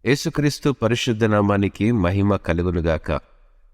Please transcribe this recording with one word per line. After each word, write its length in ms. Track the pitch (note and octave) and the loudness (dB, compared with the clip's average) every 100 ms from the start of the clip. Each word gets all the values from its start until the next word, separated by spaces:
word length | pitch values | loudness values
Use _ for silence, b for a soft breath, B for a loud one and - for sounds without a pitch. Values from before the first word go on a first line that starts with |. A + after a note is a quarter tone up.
| G2+ | 0
యేసుక్రీస్తు 640 | C#3+ E3 D3 D3 - D3 | 0 -2 -2 -2 0 -4
పరిశుద్ధ 540 | C3 A2 A#2+ - A2 | 0 0 0 -2 0
నామానికి 680 | A2 G#2 G2+ G2+ G2 - G#2 | 2 2 2 2 0 0 0
మహిమ 440 | A#2+ F2 G2 G2 G2 | 2 0 0 0 0
కలుగునుగాక. 760 | - E2 F2+ F2 D#2+ D#2 - D2 _ _ _ _ _ | -2 -2 0 0 0 -2 -2 -6 _ _ _ _ _